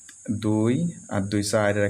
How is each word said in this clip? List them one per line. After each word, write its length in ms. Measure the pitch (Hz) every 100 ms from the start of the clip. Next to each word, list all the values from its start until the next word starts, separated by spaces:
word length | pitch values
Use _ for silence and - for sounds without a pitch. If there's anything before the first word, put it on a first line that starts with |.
| - - - 101
দুই 300 | 107 107 110 139 170 - -
আর 80 | 104 98
দুই 120 | 104 101
চার, 220 | 110 104 104
আর 60 | 101